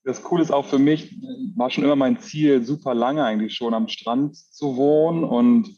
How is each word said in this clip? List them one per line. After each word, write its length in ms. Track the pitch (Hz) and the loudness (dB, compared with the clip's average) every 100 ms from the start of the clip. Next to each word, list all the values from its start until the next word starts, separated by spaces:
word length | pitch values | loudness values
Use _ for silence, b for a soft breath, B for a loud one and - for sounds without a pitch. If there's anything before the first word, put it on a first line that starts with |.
| 135 | -8
das 180 | 123 | -8
Coole 180 | - 170 | -2 0
ist 100 | 156 | 2
auch 140 | 143 139 | 0 0
für 140 | 139 | 2
mich, 420 | 143 156 - - - - - - | 4 2 -4 -16 -16 -12 -10 -4
war 140 | 127 | -4
schon 140 | - | 0
immer 120 | 139 143 | 0 2
mein 240 | 131 120 | 2 0
Ziel, 440 | - 151 151 135 | -4 0 2 2
super 320 | 117 151 139 120 | 2 -6 -4 -2
lange 280 | 120 151 | 0 0
eigentlich 300 | 127 107 110 | -2 -2 -4
schon 200 | - 117 | -4 -4
am 160 | 113 113 | -2 -4
Strand 460 | - - 123 147 151 | -6 -4 -2 -2 -6
zu 400 | _ - 147 127 | _ -8 -6 0
wohnen. 460 | 143 151 160 170 | 2 4 2 0
Und 460 | 160 120 120 120 101 | -2 2 4 4 2